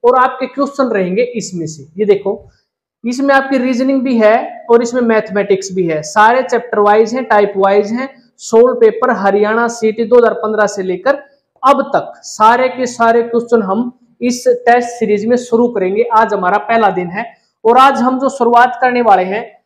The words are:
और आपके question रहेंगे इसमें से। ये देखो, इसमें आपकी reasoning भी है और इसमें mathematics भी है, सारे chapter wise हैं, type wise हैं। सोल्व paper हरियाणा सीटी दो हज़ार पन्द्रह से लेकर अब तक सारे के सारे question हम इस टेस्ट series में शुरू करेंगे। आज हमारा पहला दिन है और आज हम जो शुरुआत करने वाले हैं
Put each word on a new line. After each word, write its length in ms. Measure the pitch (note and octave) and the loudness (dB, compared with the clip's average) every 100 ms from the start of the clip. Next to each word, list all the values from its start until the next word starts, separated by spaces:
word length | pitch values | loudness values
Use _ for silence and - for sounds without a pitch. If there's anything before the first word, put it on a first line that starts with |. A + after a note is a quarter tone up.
और 120 | A#3 C4 | 2 2
आपके 280 | C4 C4 B3+ | 0 -2 -10
question 400 | - C#4 - B3+ | -4 -6 -2 -2
रहेंगे 340 | G#3+ F3+ F#3+ B3 A3 | -2 -2 -2 -4 -4
इसमें 300 | - F3+ D#3 | -10 -10 -10
से। 160 | D#3+ C3 | -12 -18
ये 120 | F3+ G#3 | -6 0
देखो, 280 | F#3+ G3 A3 - _ _ _ _ _ | 0 0 -8 -12 _ _ _ _ _
इसमें 300 | A3+ B3 C#4 C#4 | -8 -4 0 0
आपकी 220 | C4+ C4+ | 0 -2
reasoning 440 | B3 A#3+ C4 C4+ | -2 -2 0 0
भी 160 | B3+ A#3 | 0 2
है 480 | G#3+ A#3 - - - | 4 2 -2 -14 0
और 140 | A#3 | 0
इसमें 180 | A#3 B3+ | 2 -2
mathematics 680 | A#3 A3 G#3+ G3 G3 F#3+ G3 | 0 0 -2 -4 -2 -2 -2
भी 140 | F#3 E3+ | -4 -2
है, 140 | D#3 | -4
सारे 380 | D#3 G#3+ G#3+ B3+ | -4 2 4 4
chapter 360 | B3+ A#3 - G#3 | 0 -4 -2 0
wise 320 | G#3 G#3 A3 | 2 4 2
हैं, 100 | B3 A#3+ | -2 0
type 280 | G#3 G3+ G3 | 2 2 0
wise 340 | G3 G3+ G#3 | 2 2 0
हैं। 180 | A#3 C4+ - _ _ | -6 -8 -14 _ _
सोल्व 340 | - A3+ B3 A#3 | 0 4 4 4
paper 360 | A3+ G#3 B3 G#3 | 2 2 -2 0
हरियाणा 500 | G3 G3+ G#3 A3 A#3 | 0 0 0 0 -2
सीटी 360 | A#3 A3 A3 A3+ | -2 -4 -2 2
दो 120 | B3 | 4
हज़ार 160 | A#3 G3+ | 4 0
पन्द्रह 320 | G#3+ G#3+ G#3 | -4 -2 -2
से 160 | G3+ | -2
लेकर 400 | F#3 F3+ C4 C#4 - _ _ _ | -6 -4 -2 -4 -6 _ _ _
अब 180 | C4 C#4+ - | 0 2 0
तक 200 | E3 - - - | -4 -4 -16 -20
सारे 440 | - A3 B3 B3+ | 0 2 4 0
के 160 | B3 B3 | -2 -6
सारे 340 | - A3+ A#3 | 0 2 2
question 380 | A#3 A#3 A#3 A#3 | 0 -4 0 -2
हम 280 | F#3+ G3+ B3 - _ _ | 0 -4 -4 -8 _ _
इस 220 | A#3+ B3 B3+ | -4 -2 -2
टेस्ट 420 | A#3+ - A#3+ A#3+ | 0 2 2 0
series 360 | - G#3 G#3 A3 | -6 -2 -2 0
में 100 | B3 | -2
शुरू 280 | B3 A3+ A#3+ | 0 0 0
करेंगे। 380 | A3+ F#3 G3+ A#3+ | 0 -4 -2 0
आज 200 | A3 A3+ | 2 2
हमारा 240 | G3+ F3+ G3+ | 0 0 -2
पहला 300 | - A3+ G#3 | 0 0 0
दिन 180 | F3+ F3 | -2 -6
है 160 | F#3 A#3+ _ _ _ A3 | -8 -10 _ _ _ 2
और 120 | B3 | 4
आज 200 | C#4 B3 | 4 4
हम 200 | B3 C4 | -2 0
जो 100 | C4+ | -4
शुरुआत 460 | C4+ A#3 A#3+ B3 A#3+ | 0 2 4 4 2
करने 200 | B3+ B3 | -2 0
वाले 200 | A#3 F#3+ F#3 | 2 2 2
हैं 180 | G#3 A#3+ _ | -6 -8 _